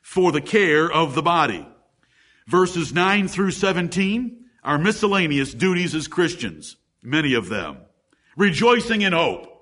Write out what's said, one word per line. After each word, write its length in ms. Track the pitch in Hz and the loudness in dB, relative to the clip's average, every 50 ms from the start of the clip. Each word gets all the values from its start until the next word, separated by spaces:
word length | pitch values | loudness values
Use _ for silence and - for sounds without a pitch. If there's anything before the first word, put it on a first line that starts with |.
for 300 | _ - - 185 180 175 | _ -4 0 2 2 2
the 100 | 147 151 | 2 0
care 500 | 143 - - 214 196 170 151 151 160 170 | -4 0 2 2 4 4 4 4 2 2
of 220 | - 156 165 147 127 | 2 0 0 0 -2
the 80 | 156 | -2
body. 420 | 147 170 175 170 151 127 101 82 71 - _ _ _ _ _ _ _ _ _ _ _ _ _ _ _ | 0 2 2 2 2 0 -2 -6 -10 -14 _ _ _ _ _ _ _ _ _ _ _ _ _ _ _
Verses 440 | - 156 180 185 175 - 175 165 139 | 0 2 2 2 2 0 -6 -6 -2
nine 360 | 131 175 180 190 196 202 196 | 0 0 2 2 2 0 0
through 240 | - - 175 196 190 | -2 -2 -2 -2 -2
seventeen 920 | - - 202 196 185 180 175 170 - 185 196 190 208 240 254 233 - - - _ _ _ _ | 0 0 0 0 0 0 -4 -4 -2 -2 -2 -2 -2 -4 -4 -8 -10 -14 -20 _ _ _ _
are 140 | 139 147 | 0 0
miscellaneous 760 | 147 160 208 214 - 214 202 202 190 180 156 147 143 135 - - | 2 2 0 0 0 0 0 2 2 0 0 0 -2 -2 -4 -4
duties 420 | 117 175 190 180 175 180 156 139 | -2 0 0 2 0 -2 -2 -4
as 140 | 156 143 - | -6 -6 -4
Christians, 680 | - - 175 156 - - - 95 80 76 - - - _ _ _ _ _ | 0 0 0 0 0 -6 -10 -10 -10 -12 -20 -20 -20 _ _ _ _ _
many 320 | - 117 139 160 151 139 127 | -8 -2 -2 0 2 2 0
of 140 | 117 98 | 0 -2
them. 300 | 87 107 101 85 76 71 65 - _ _ _ _ _ _ _ _ _ _ | -4 -6 -6 -8 -8 -12 -16 -20 _ _ _ _ _ _ _ _ _ _
Rejoicing 680 | 143 202 202 156 143 220 240 240 240 - - 226 208 | 2 2 2 2 2 4 4 4 2 2 -2 -2 0
in 120 | 202 190 175 | 0 0 2
hope. 340 | 165 165 123 92 87 - - - _ | 2 0 0 -2 -6 -10 -20 -20 _